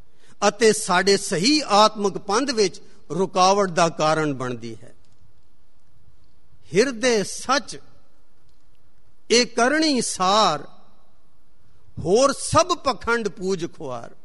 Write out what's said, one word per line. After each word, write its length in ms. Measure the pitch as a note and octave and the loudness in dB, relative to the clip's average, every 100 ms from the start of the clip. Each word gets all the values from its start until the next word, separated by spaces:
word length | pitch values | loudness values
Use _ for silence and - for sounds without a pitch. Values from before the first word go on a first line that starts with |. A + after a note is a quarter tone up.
| - - - - G#3 | -14 -14 -14 0 2
ਅਤੇ 260 | G#3 A3 | 6 4
ਸਾਡੇ 440 | G#3 - F3+ G3 G3 | 4 2 2 4 2
ਸਹੀ 440 | - E3 A#3 D4+ - G3+ | 2 0 4 2 4 6
ਆਤਮਿਕ 400 | G#3+ G#3 G3+ E3+ | 6 6 -2 -2
ਪੰਧ 340 | F#3 G#3+ C#4 | 0 0 2
ਵਿੱਚ 300 | A3 F#3+ - - - - | 2 0 0 -12 -14 -6
ਰੁਕਾਵਟ 580 | D#3+ F#3 F#3 F#3 G3+ F#3+ | -2 0 4 6 6 2
ਦਾ 180 | E3 E3+ | 2 2
ਕਾਰਨ 440 | D#3 D#3 D#3+ D3+ | 4 2 4 0
ਬਣਦੀ 420 | C3 B2 A#2 A#2 A2 | -2 -4 -6 -8 -12
ਹੈ। 100 | - - - - - - - - - - - - - - - - - - - | -12 -14 -14 -14 -12 -14 -14 -14 -12 -12 -14 -14 -14 -14 -14 -14 -12 -14 0
ਹਿਰਦੇ 500 | E3 C#4 A3 B3+ A3 | 2 2 2 2 2
ਸੱਚ 540 | F#3 - - C#4 C#4+ D3 - - - - - - - - - - - - - - - | 0 -4 0 0 0 -10 -12 -12 -14 -14 -14 -14 -14 -14 -14 -14 -14 -14 -12 -12 2
ਇਹ 140 | A#3 A3+ | 4 4
ਕਰਨੀ 560 | A#3+ B3 D#4 D#4+ B3+ | 2 2 4 2 2
ਸਾਰ, 600 | - - F#3 G#3+ F#3+ D3+ - - - - - - - - - - - - - - | 0 0 2 4 4 2 -6 -12 -14 -14 -14 -14 -14 -14 -14 -14 -14 -14 -12 -6
ਹੋਰ 340 | D#3+ A3 C4+ | 2 6 4
ਸਭ 380 | - - D4+ F4+ E4+ | 2 2 4 4 0
ਪਖੰਡ 500 | C#4 G#3 A3+ A#3 G3+ | -2 -2 0 0 0
ਪੂਜ 380 | F3+ F#3 F#3+ E3+ | -4 -2 -2 -4
ਖੁਆਰ। 420 | - C#3 A#2+ - - | -8 -8 -8 -10 -14